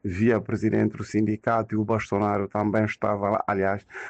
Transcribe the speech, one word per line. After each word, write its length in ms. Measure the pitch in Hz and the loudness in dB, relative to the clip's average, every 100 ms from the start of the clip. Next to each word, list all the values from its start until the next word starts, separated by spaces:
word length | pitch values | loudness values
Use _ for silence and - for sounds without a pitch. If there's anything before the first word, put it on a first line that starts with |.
via 380 | 104 90 113 113 | -6 2 4 4
presidente 560 | 107 104 107 107 107 - | 0 -2 0 2 0 -2
do 80 | |
sindicato 720 | 107 107 110 107 - 117 110 | -2 0 0 0 0 0 0
e 40 | 110 | -2
o 60 | |
bastonário 640 | 107 110 - 101 104 101 98 | 0 -2 0 0 0 0 -2
também 360 | 104 107 107 | -2 0 2
estava 460 | 107 - 107 104 101 | 0 -2 -2 0 0
lá, 140 | 110 - | 0 0
aliás, 400 | 98 95 101 _ - | 0 0 -2 _ -16